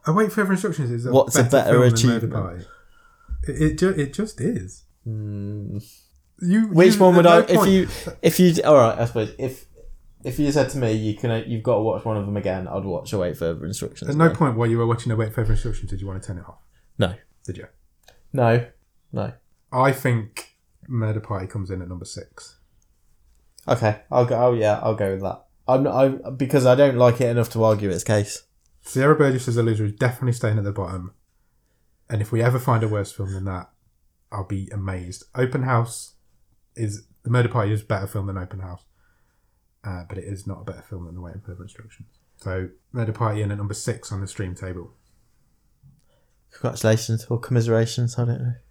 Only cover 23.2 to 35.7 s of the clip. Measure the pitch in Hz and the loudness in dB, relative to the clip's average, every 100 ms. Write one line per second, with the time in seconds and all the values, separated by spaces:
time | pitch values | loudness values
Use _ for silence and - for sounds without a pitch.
23.2 | _ _ _ - - 120 110 107 _ 123 | _ _ _ -14 -4 0 0 -2 _ 0
24.2 | 120 117 123 120 107 104 113 107 98 95 | 2 2 2 2 2 0 -2 -2 -2 -2
25.2 | 95 - _ _ - 135 139 123 135 131 | -6 -8 _ _ 0 0 2 2 2 0
26.2 | - 127 135 147 127 127 143 120 123 120 | -10 -6 0 2 4 6 4 6 4 4
27.2 | 123 120 113 113 110 104 101 82 - 107 | 2 2 -2 2 2 2 0 -4 0 0
28.2 | 101 - _ _ _ _ - 131 139 151 | 0 -8 _ _ _ _ -6 2 4 4
29.2 | 143 131 127 117 117 110 104 104 127 - | 4 2 0 0 0 0 -2 -2 -2 -2
30.2 | 127 120 113 107 101 98 90 92 92 _ | -4 -2 0 0 -2 -6 -6 -8 -12 _
31.2 | _ _ _ _ _ _ _ _ _ 110 | _ _ _ _ _ _ _ _ _ -6
32.2 | 101 113 123 123 123 117 110 104 98 - | -2 0 2 0 0 0 0 -2 -4 -8
33.2 | 95 95 95 90 - _ _ _ _ _ | -8 -6 -6 -8 -12 _ _ _ _ _
34.2 | _ 101 90 95 95 104 95 92 90 - | _ -12 -8 -8 -6 -8 -6 -8 -10 -14
35.2 | - - 127 139 127 | -12 -4 -2 -2 0